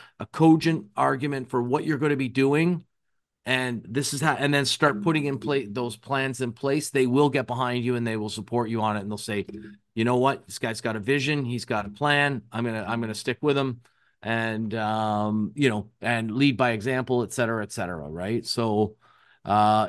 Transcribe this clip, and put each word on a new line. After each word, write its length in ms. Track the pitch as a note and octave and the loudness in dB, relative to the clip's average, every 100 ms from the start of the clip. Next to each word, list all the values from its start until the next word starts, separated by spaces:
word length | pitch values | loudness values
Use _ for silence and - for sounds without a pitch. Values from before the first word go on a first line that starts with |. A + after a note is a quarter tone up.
| - - | -20 -14
a 60 | |
cogent 640 | A2+ - D#3+ D#3+ D#3 D#3+ - - | -8 6 8 8 4 0 -2 -2
argument 540 | C3+ C3+ D3 C#3 B2+ | 0 0 -2 -4 -2
for 120 | B2+ | -2
what 220 | A#2+ C3+ | 0 0
you're 140 | - D3 | 0 0
gonna 180 | D3 C#3 | 0 0
be 140 | C3 | 0
doing, 540 | C3 C3+ D3 E3 F3 - _ _ _ _ _ | 2 4 4 2 0 -6 _ _ _ _ _
and 420 | - B2+ B2+ A#2 F2+ | -2 -2 -2 -6 -4
this 260 | A#2+ C#3 | -4 -2
is 60 | C#3+ | 0
how, 120 | D3+ | 0
and 180 | C3+ C#3+ | 2 2
then 120 | C#3+ | 2
start 380 | C3 - D3 G#2+ | 0 2 2 2
putting 240 | G2+ D#3 C#3+ | 0 0 0
in 120 | C3+ | -2
pla-, 300 | A2+ C#3 G#2+ | -2 -2 -2
those 280 | G#2+ A#2+ A2+ | -4 -6 -8
plans 440 | - C3+ C3+ C3 | -4 -2 -2 -2
in 120 | B2+ | -6
place, 380 | A#2 C#3 D3 D3 | -4 -2 0 0
they 160 | C#3 B2+ | 2 4
will 220 | C3 D3 | 4 4
get 180 | C3+ B2 | 2 -2
behind 380 | B2 B2+ B2 | -2 -2 0
you 100 | A#2+ | 0
and 120 | B2 A#2 | 0 -2
they 100 | A2 | -2
will 140 | G#2+ | -4
support 400 | G#2 F#2+ A#2+ A2+ | -8 -4 -2 -2
you 100 | A2+ | 0
on 160 | G#2+ G#2 | 0 -2
it. 40 | |
And 100 | G2+ | -4
they'll 80 | G#2 | -8
say, 280 | - G#2 F#2+ G2+ - - _ | -4 -6 -6 -10 -18 -20 _
"You 100 | - | -2
know 120 | A2+ B2 | 2 2
what? 300 | C3 C#3 - | 2 0 -6
This 120 | - | -6
guy's 220 | A#2+ A2+ | -6 -4
got 160 | A#2+ A2 | -4 -4
a 40 | |
vision. 440 | G2+ C#3+ C3+ D3 | 0 0 0 -2
He's 200 | B2 A#2+ | -2 -4
got 220 | - A2 G2+ | -4 -4 -6
a 40 | |
plan. 520 | G#2 D3 D3 C#3+ C3 G#2 | -2 2 2 2 -2 -6
I'm 140 | A2 | -4
gonna, 200 | A#2 A2 F#2+ | -4 -4 -4
I'm 120 | A#2 | -4
gonna 140 | A#2 | -4
stick 240 | G#2+ - A#2+ | -4 -4 -2
with 140 | D3 C#3 | 0 0
him." 260 | C3+ A#2+ _ _ _ _ | 0 -6 _ _ _ _
And, 520 | G#2+ A2+ A2+ A2 A2 | -4 -2 0 -2 -4
um, 760 | A2+ G#2+ A2 A2 G#2 G#2+ G#2+ G#2+ | -2 -2 0 0 0 0 0 -2
you 140 | - C3+ | 0 0
know, 220 | G#2+ - _ | 0 -4 _
and 320 | A2 A#2 A2+ | -2 -2 -2
lead 240 | A2 C#3+ B2 | 2 2 4
by 140 | B2+ | 2
example, 500 | A2+ A2 B2+ B2 B2 | 0 -2 -2 0 0
et 100 | A2 | 0
cetera, 300 | - A#2 A2+ | 0 0 -2
et 80 | G#2 | -4
cetera, 380 | - F2+ E2+ D2 | -6 -6 -6 -8
right? 360 | D#2+ F#2+ A#2 | -6 -4 -4
So, 520 | - - A#2 G#2 G#2+ - _ _ _ _ | -4 -2 0 2 0 -2 _ _ _ _
uh, 420 | - G#2 G#2+ G#2+ | 0 4 6 4